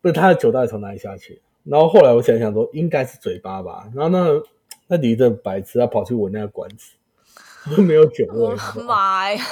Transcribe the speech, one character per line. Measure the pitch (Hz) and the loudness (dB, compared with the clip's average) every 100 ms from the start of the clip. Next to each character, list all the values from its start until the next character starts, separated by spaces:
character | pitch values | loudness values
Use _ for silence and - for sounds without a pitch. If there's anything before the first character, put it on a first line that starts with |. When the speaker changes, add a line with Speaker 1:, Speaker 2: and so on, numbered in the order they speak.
Speaker 1:
不 | 180 | 0
是， | |
他 | 160 185 | 2 2
的 | |
酒 | 170 120 | 4 2
到 | 123 | 0
底 | 120 | -2
从 | 110 | -6
哪 | 104 | -14
里 | 98 | -16
下 | 101 95 | -16 -18
去？” | - - _ _ | -20 -20 _ _
然 | - 143 | -2 2
后 | 160 | 4
后 | 196 | 6
来 | 139 | 6
我 | 117 | 6
想 | 117 117 | 2 0
想 | 110 | 0
说， | 104 117 | -2 -4
应 | 151 170 | -4 -4
该 | 151 | -4
是 | 127 - | -6 -10
嘴 | 107 92 | -12 -10
巴 | 95 95 | -12 -12
吧。 | 90 - 107 | -12 -16 -16
然 | 123 | -6
后 | 160 | -2
那， | 185 175 147 151 _ _ - _ | 0 2 0 -4 _ _ -20 _
那 | 175 | -2
弟 | 127 | 0
弟 | 113 | 2
真 | 123 | 2
的 | 104 | 0
白 | 104 95 | -6 -8
痴， | 98 120 | -6 -2
他 | 120 | -2
跑 | 110 | -2
去 | 98 | -4
闻 | 123 101 | -4 -4
那 | 104 | -6
个 | 104 | -10
管 | - - 113 | -12 -16 -18
子， | - _ _ _ _ - | -20 _ _ _ _ -20
<laughs> | - - - 156 | -20 -20 -4 2
没 | 185 | 4
有 | 156 156 | 6 6
酒 | - 117 | 4 -4
味， | 110 | -2
Speaker 2:
我 | 113 104 | -2 -2
的 | - - | -10 -12
妈 | 240 220 196 190 196 | -4 -2 0 -2 -2
呀！ | 208 254 | -6 -8